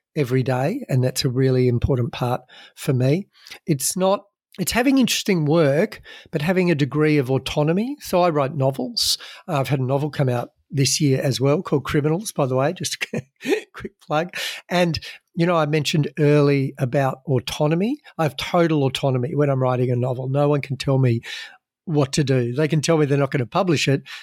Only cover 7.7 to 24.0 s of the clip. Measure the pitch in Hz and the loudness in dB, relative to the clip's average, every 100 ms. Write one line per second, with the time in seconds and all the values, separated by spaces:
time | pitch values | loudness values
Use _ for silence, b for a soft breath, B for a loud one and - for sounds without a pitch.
7.7 | 180 240 285 - 180 180 147 135 160 131 | 0 -2 -6 -2 2 2 2 -2 0 0
8.7 | 135 247 226 - - B B - 147 127 | 0 -6 -4 -2 -4 B B -6 -4 0
9.7 | 139 127 139 151 143 131 120 123 _ _ | -2 0 -2 -2 -2 -2 -2 -6 _ _
10.7 | 139 135 - 147 131 143 117 139 160 - | -2 0 2 2 2 0 0 2 0 0
11.7 | 147 131 156 147 165 220 - 135 127 143 | -2 0 0 0 -2 -4 -4 0 0 0
12.7 | 185 - - - - - _ 247 415 - | -4 -8 -8 -6 -8 -10 _ -4 -4 -4
13.7 | - - - - 151 175 - B B - | -16 -16 -16 -4 -4 -2 -8 B B -4
14.7 | 180 175 - B B _ 190 170 170 151 | 0 0 -2 B B _ -2 2 2 2
15.7 | 156 139 165 143 - 147 147 143 139 135 | 0 0 0 -2 2 4 6 4 2 0
16.7 | 139 127 139 131 135 - 131 - - 151 | -2 -2 0 0 -4 -2 -2 -2 -2 0
17.7 | 165 214 302 B - 156 - - 180 170 | 2 0 -4 B -4 -4 -4 -2 2 2
18.7 | 156 135 - 139 127 120 143 143 135 127 | 2 0 0 0 0 -2 0 0 2 0
19.7 | 123 127 120 127 123 131 139 147 147 - | 0 0 0 -2 -4 -2 0 2 0 -2
20.7 | 131 - 131 131 117 B B B B _ | -6 0 2 2 0 B B B B _
21.7 | _ - 147 135 - 135 131 120 123 156 | _ -2 0 0 0 0 0 0 -2 0
22.7 | 160 139 165 143 143 139 147 117 175 190 | 0 2 2 2 2 0 -2 -2 -2 0
23.7 | 143 - 139 | 2 2 0